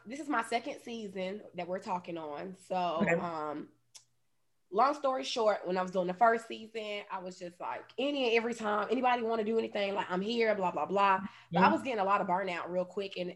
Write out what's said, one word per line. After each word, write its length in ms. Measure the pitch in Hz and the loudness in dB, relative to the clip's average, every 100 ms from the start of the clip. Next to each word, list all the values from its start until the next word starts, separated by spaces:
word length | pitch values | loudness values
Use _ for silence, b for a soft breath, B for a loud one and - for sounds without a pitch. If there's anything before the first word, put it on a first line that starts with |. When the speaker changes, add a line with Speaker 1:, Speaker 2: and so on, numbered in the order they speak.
| 202 | -12
Speaker 1:
this 120 | 269 | -8
is 80 | 294 | -2
my 120 | 240 | 0
second 340 | 226 233 - - | 2 -2 -2 -10
season 580 | - 233 208 190 185 190 - 170 | -8 -8 -8 -6 -6 -6 -10 -8
that 120 | 175 | -6
we're 120 | 190 | -4
talking 380 | 214 180 180 170 | -4 -4 -4 -8
on. 380 | 156 147 185 185 - | -6 -6 -8 -10 -4
So, 80 | 185 175 156 | 0 0 2
Speaker 2:
Okay. 100 | 170 | 2
Speaker 1:
um, 540 | 170 175 160 151 147 - _ _ - _ _ _ _ _ _ - | 2 0 -4 -4 -6 -10 _ _ -20 _ _ _ _ _ _ -4
long 240 | 196 254 302 | 2 2 2
story 280 | 269 262 | -2 -2
short, 360 | 269 254 214 202 170 | -2 0 2 2 0
when 120 | 185 | -2
I 40 | |
was 80 | 185 | 0
doing 160 | 185 180 | 0 0
the 60 | |
first 340 | 180 233 233 - | 4 6 6 0
season, 540 | 226 220 226 214 208 - | -12 -10 -8 -6 -6 -6
I 80 | 190 | -8
was 180 | 185 180 | -8 -10
just 220 | 175 - | -12 -8
like, 240 | 135 123 - - | -8 -8 -8 -4
any 300 | 277 285 247 | -2 2 4
and 80 | 233 | 4
every 160 | 233 233 | 2 -2
time 320 | 220 208 196 | 0 0 0
anybody 320 | 240 254 247 | 2 2 2
wanna 220 | 226 226 | 2 0
do 160 | 214 226 | 0 0
anything, 340 | 226 220 196 | 0 0 -2
like, 140 | 196 170 | -2 -2
I'm 120 | 180 | -2
here, 340 | 202 233 226 202 | 0 2 2 2
blah, 160 | 180 | 0
blah, 140 | 156 156 | 0 0
blah. 320 | 190 196 190 196 B B | 4 4 4 0 B B
But 80 | 170 | 6
I 40 | 240 | 6
Speaker 2:
Mm-hmm. 80 | |
Speaker 1:
was 80 | 311 | 6
getting 160 | 233 226 | 0 0
a 40 | |
lot 160 | 190 196 | 2 2
of 60 | 190 | 2
burnout 420 | 180 190 170 160 | 0 0 -4 -4
real 140 | 180 180 | -4 -4
quick. 280 | 208 196 185 | -4 -6 -6
And 180 | 180 | -8